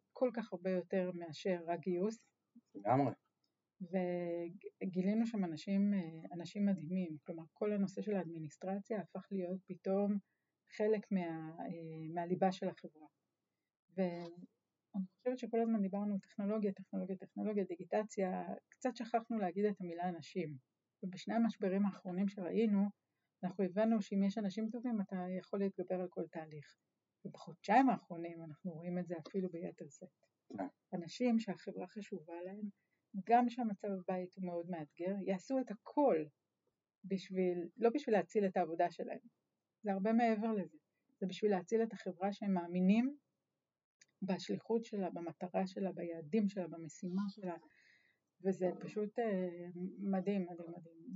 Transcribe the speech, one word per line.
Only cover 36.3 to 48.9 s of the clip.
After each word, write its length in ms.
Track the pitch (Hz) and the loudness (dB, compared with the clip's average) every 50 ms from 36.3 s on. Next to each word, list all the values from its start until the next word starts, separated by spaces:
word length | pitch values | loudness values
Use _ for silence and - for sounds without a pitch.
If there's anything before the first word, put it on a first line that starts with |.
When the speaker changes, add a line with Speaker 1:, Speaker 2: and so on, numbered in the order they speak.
| _ _ _ _ _ _ _ _ _ _ _ _ _ _ - | _ _ _ _ _ _ _ _ _ _ _ _ _ _ -6
Speaker 1:
בשביל, 640 | 185 196 185 - - 185 185 185 180 180 175 170 170 - | -4 -4 -4 -4 -4 0 2 2 2 2 0 -4 -6 -4
לא 140 | - 220 233 233 | 2 2 4 4
בשביל 220 | 294 285 - 220 | 2 0 4 4
להציל 300 | 196 170 - - 220 202 | 4 2 2 2 2 2
את 100 | 190 190 | 4 2
העבודה 340 | 196 175 156 165 160 175 170 | 2 2 2 2 2 2 2
שלהם. 280 | 160 - - - 143 156 - - _ _ _ _ _ _ _ _ _ _ | 2 -4 -6 -6 -8 -10 -12 -18 _ _ _ _ _ _ _ _ _ _
זה 100 | - 208 | -2 -2
הרבה 200 | 190 196 190 220 | 0 2 2 4
מעבר 400 | 226 233 240 226 220 208 220 226 | 4 6 6 6 4 2 2 0
לזה. 260 | 220 202 175 156 - - _ _ _ _ _ _ _ _ | 0 0 -2 -4 -10 -20 _ _ _ _ _ _ _ _
זה 80 | 202 | -4
בשביל 240 | 185 180 - 214 208 | -4 -2 0 2 4
להציל 320 | 202 180 180 - 226 220 | 4 2 2 0 2 2
את 100 | 226 226 | 2 0
החברה 400 | 196 190 - 196 185 - 185 202 | -2 -6 -6 -8 -4 -2 -2 -2
שהם 220 | 202 - 214 202 190 | -2 0 0 2 2
מאמינים 600 | 180 170 170 175 180 185 185 208 226 247 277 294 285 _ _ _ _ _ _ _ _ _ _ _ _ _ _ _ _ - _ _ _ | 2 0 0 2 4 6 8 8 6 6 2 -2 -6 _ _ _ _ _ _ _ _ _ _ _ _ _ _ _ _ -20 _ _ _
בשליחות 640 | - 190 190 165 - - 202 - - - 220 233 226 | -2 -2 -2 -2 0 -4 -4 -4 0 0 0 0 0
שלה, 260 | - - 202 190 170 | -2 -2 -2 -2 -2
במטרה 560 | - 175 170 165 151 - 190 180 - 190 190 | -2 -4 -8 -8 -6 -6 -8 -2 0 0 0
שלה, 260 | 185 - 202 196 180 | 0 -2 -2 -2 -2
ביעדים 560 | - 180 180 170 165 165 160 147 156 220 208 196 | -2 -4 -6 -6 -6 -6 -6 0 2 2 2 2
שלה, 180 | 196 208 175 160 | 0 -2 -4 -4
במשימה 540 | 165 165 165 160 - - - 180 175 190 208 202 | -6 -8 -10 -12 -10 -8 -6 -2 -2 -2 -2 -2
שלה, 260 | 196 214 196 180 170 165 - - _ _ _ _ - _ _ _ _ _ _ _ _ _ 175 | -6 -6 -6 -6 -6 -6 -10 -20 _ _ _ _ -20 _ _ _ _ _ _ _ _ _ 0
וזה 260 | 190 190 - 185 180 175 - | 0 2 2 2 0 0 -2
פשוט, 380 | - - | -8 -4